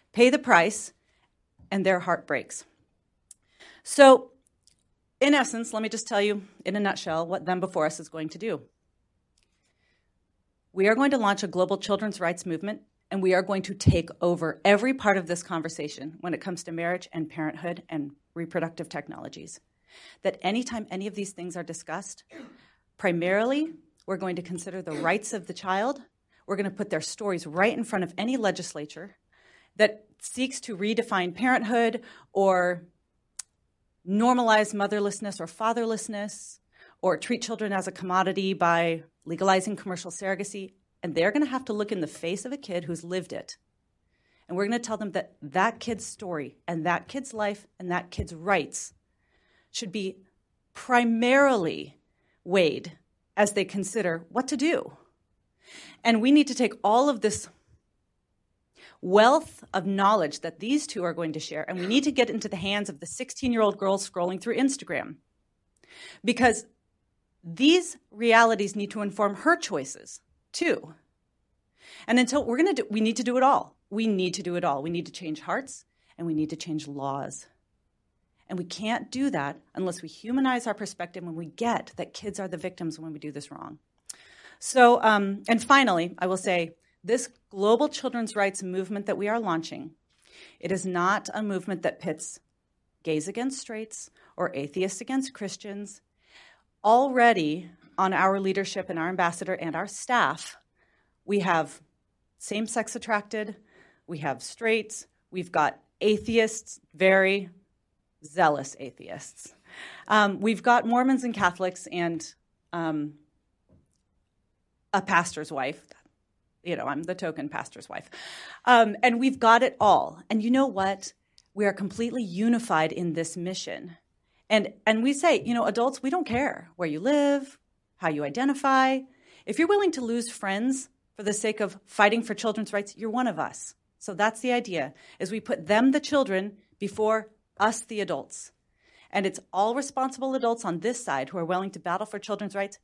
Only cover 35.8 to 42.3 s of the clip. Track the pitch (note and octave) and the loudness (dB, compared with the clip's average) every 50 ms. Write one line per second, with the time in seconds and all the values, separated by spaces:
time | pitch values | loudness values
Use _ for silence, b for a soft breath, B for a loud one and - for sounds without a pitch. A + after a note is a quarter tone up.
35.8 | A3+ A3+ A3 G#3+ - - G#3+ G3+ G#3 G3+ - - - - - _ _ _ b b | -2 -2 -4 -4 -6 -8 -8 -8 -8 -8 -10 -14 -18 -18 -20 _ _ _ b b
36.8 | b b b b - F#3 D#3+ D#3 - - A#3+ A#3 - A#3 A3+ G3+ G#3+ G3+ G3 F#3+ | b b b b 0 0 0 0 -2 -4 -4 -4 -4 -6 -6 -4 -4 -2 -2 -2
37.8 | F3+ F#3+ F#3 - F#3+ F3+ F3+ F#3+ F#3+ F#3+ F3 G3 F#3+ F#3+ F#3+ D3+ F3+ E3+ E3+ E3+ | -2 -4 -8 -8 -4 0 2 2 2 2 0 0 0 -2 0 2 4 4 4 4
38.8 | E3+ E3+ E3 E3 D#3+ - _ _ - D#3+ E3+ D#3+ F#3+ G3 F#3+ F#3+ F#3+ G#3+ G3+ - | 2 2 0 -4 -6 -14 _ _ -10 -8 -4 0 4 4 4 4 2 -2 -6 -8
39.8 | - G3 F3+ E3+ - F3 - - G3 F#3+ G3 F3+ G3+ G3 - G3 F#3+ - _ _ | -8 -8 -8 -8 -10 -12 -12 -8 -4 -4 -4 -4 -6 -10 -10 -12 -12 -14 _ _
40.8 | _ _ _ _ - E3+ C#3+ E3 E3+ G#3 G#3 D4 D4+ B3 B3+ - - - G#3+ G#3 | _ _ _ _ -8 -4 0 2 2 2 2 2 0 0 -2 -6 -6 -4 -4 -4
41.8 | G#3 G#3 G#3 F#3 D#3 D3+ - - E3+ E3+ | -4 -4 -4 -4 -6 -6 -8 -8 -6 -6